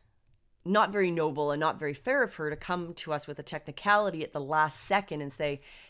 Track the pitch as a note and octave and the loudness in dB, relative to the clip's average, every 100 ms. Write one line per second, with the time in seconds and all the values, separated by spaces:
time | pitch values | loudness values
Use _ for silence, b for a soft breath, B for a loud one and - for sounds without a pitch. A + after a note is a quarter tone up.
0 | _ _ _ _ _ _ F3 G#3+ G3 G3+ | _ _ _ _ _ _ 2 4 4 2
1 | F#3 E3 D#3 D3 D3 D3 D#3 C3+ D3 C#3+ | 2 2 0 0 0 2 0 0 -4 -4
2 | B3+ C#4 B3 - D3+ D3+ - F3 E3+ E3 | 0 2 2 0 -6 -4 -4 -4 -4 -10
3 | D#3+ D3 - C#3+ C#3 D#3 - - G3+ G#3 | -4 -4 -4 -10 -8 -10 -10 -4 4 4
4 | G3+ D#3+ - D3 C3+ D#3 D#3 - - G3+ | 4 -2 -6 -6 0 2 2 0 0 0
5 | G3+ D3+ C#3+ - D3+ C#3 B B | 0 -6 -6 -4 -4 -4 B B